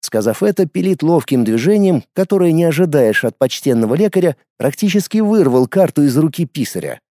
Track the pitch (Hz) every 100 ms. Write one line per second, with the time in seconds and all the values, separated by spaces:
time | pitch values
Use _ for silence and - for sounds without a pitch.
0 | - 110 107 110 208 202 180 - 180 180
1 | 151 170 - 131 113 113 135 208 196 175
2 | - - 185 196 175 165 170 151 180 147
3 | 117 104 120 - 131 - - 120 113 139
4 | 208 190 175 139 _ _ 131 143 208 190
5 | - 214 214 220 147 123 127 185 180 143
6 | 143 131 156 143 165 - 127 92 73 60
7 | _